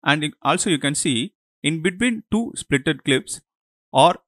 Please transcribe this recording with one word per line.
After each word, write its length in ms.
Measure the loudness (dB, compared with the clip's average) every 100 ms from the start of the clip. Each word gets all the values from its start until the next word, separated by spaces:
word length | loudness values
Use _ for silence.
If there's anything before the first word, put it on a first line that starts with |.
And 220 | 0 0 -2
it, 80 | -4
also 280 | -2 0 0
you 80 | 0
can 160 | 0
see 420 | -2 0 -2 -2 _ _ _
in 180 | -2 0
between 420 | -2 0 -2 -2 -2
two 200 | -2 -2 -8
splitted 480 | -2 -2 0 -4 0
clips 340 | 0 -2 -14 _ _ _ _ _
or 220 | 4 4 4